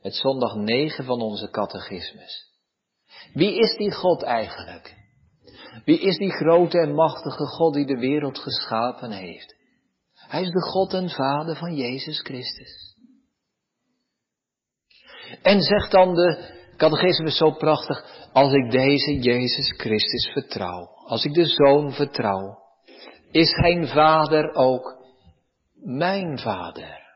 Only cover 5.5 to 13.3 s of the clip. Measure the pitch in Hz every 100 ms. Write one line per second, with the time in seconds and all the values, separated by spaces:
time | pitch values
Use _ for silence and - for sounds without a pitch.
5.5 | - - 113 - 165 190 180 196 - 151
6.5 | 170 170 180 160 147 160 - - - 143
7.5 | - 165 143 139 135 127 147 143 - -
8.5 | 120 - 113 120 123 123 101 92 80 -
9.5 | _ _ _ _ _ _ _ _ 147 180
10.5 | 175 170 190 190 185 180 - 135 143 156
11.5 | 151 170 156 120 131 135 156 - 127 127
12.5 | - - - - _ _ _ _